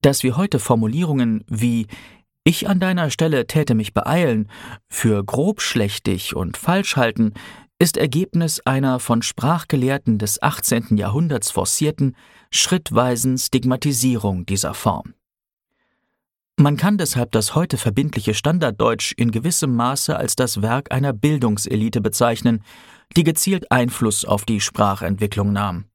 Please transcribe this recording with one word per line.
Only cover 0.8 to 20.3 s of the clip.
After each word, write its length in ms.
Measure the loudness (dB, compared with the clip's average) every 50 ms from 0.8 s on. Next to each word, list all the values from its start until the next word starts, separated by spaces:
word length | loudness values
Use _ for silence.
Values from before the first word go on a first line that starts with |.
| 2 0 0 0 0 0 0 0 0 0 0 -2 -4 -6
wie 400 | -4 -2 0 0 0 0 -2 -4 -10 -20 -20 -20 -20 _ _ _ _ _ _
"Ich 260 | 2 2 2 0 0
an 100 | 0 0
deiner 300 | 2 0 0 0 0 -2
Stelle 380 | 0 0 0 2 2 0 0 2
täte 260 | 0 0 2 2 2
mich 200 | 0 0 0 -2
beeilen" 560 | -4 0 0 0 2 2 2 2 0 -2 -4 -8 -20 -18 -18 -18 -20 _ _
für 360 | -10 -2 2 2 2 2 0
grobschlächtig 1080 | -2 -2 0 0 0 0 -2 -4 -4 0 0 0 0 -2 -4 _ -2 -2 -2 -4 -6 -6
und 220 | -4 -4 -6 -6 -6
falsch 380 | -2 0 0 0 0 0 0
halten, 380 | 0 0 0 2 0 0 0 0 -6 -18 -20 -20 -20 -20 _ _ _
ist 180 | 0 2 2 0
Ergebnis 640 | -2 0 2 0 -2 0 0 0 0 0 -2 -4
einer 400 | -2 -2 0 2 2 0 0 -2
von 240 | 0 0 0 0 0
Sprachgelehrten 960 | -4 -6 -2 0 0 0 0 -2 _ 0 0 2 0 0 0 0 0 0 0
des 240 | 0 -2 -2 0 -2
achtzehnten 540 | -2 -2 -2 -2 0 0 0 0 0 0 0
Jahrhunderts 520 | 2 0 0 0 0 0 -2 -2 -4 -2
forcierten, 640 | -2 -2 -2 0 0 0 0 -2 0 0 -2 -2 -2 _ -20 -20 -20 -20 _ _
schrittweisen 840 | 0 0 2 2 0 -2 -2 0 2 2 2 2 0 0 0 0 0 0
Stigmatisierung 1080 | -2 0 0 0 2 2 0 0 0 -2 0 2 2 2 0 2 0 -2 -2 -2 -4
dieser 280 | -4 -4 -2 -2 -4 -6
Form. 420 | -2 -2 -2 -2 -2 -6 -14 -20 _ _ _ _ _ _ _ _ _ _ _ _ _ _ _ _ _ _ _ _ _ _ _ _ _ _ _ _
Man 220 | 4 4 4 4 2
kann 220 | 2 2 2 2
deshalb 320 | 0 -2 0 -2 -2 0
das 240 | 0 0 0 2 0
heute 220 | 0 0 0 -2 -2
verbindliche 580 | -2 0 0 2 0 0 -2 -2 -2 -2 -2
Standarddeutsch 760 | 0 0 0 0 2 0 0 -2 0 0 0 0 0 -4 -8 -2 0
in 140 | 0 0
gewissem 440 | 0 0 -2 -2 -2 0 0 0 0
Maße 400 | 0 0 0 -2 -2 -2 -2 -2
als 200 | -2 -2 -4